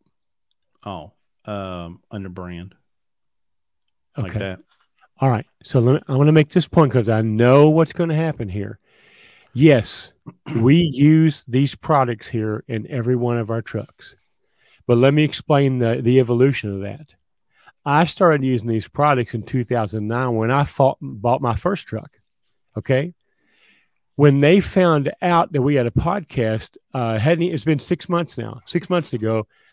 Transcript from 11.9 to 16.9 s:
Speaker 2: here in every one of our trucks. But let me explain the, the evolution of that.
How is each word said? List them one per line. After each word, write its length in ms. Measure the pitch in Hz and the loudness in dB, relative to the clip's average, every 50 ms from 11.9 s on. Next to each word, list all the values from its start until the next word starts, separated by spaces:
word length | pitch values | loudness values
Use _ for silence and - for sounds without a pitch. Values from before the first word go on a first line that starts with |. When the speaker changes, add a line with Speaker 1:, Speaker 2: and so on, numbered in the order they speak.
| 156 139 131 120 117 104 - - | 2 2 2 0 -4 -8 -10 -8
Speaker 2:
here 340 | - 113 107 107 107 - - - | -6 -6 -4 -4 -6 -8 -8 -8
in 200 | 117 110 104 - | -8 -8 -8 -8
every 280 | 151 127 110 120 127 | -8 -6 -2 -2 -2
one 220 | 120 120 120 120 117 | 0 0 -2 -2 -4
of 140 | 113 104 | -4 -4
our 100 | 113 117 | -6 -6
trucks. 540 | 110 - - 110 - - _ _ - - - _ _ _ _ _ _ _ _ _ _ _ _ _ _ - | -6 -8 -10 -10 -10 -10 _ _ -20 -20 -20 _ _ _ _ _ _ _ _ _ _ _ _ _ _ 0
But 100 | 120 117 | 2 4
let 160 | 127 135 143 | 4 4 4
me 100 | 151 151 | 4 2
explain 540 | 143 - - - - 151 139 139 135 131 123 | 0 -2 -8 -2 0 2 2 2 2 0 0
the, 220 | 120 113 117 135 | -2 -2 -2 0
the 180 | 123 117 127 131 | 0 2 4 4
evolution 540 | 127 113 120 120 127 139 127 - - 104 98 | 2 2 2 2 2 2 2 -2 -6 -8 -8
of 80 | 98 | -8
that. 340 | 98 98 | -10 -12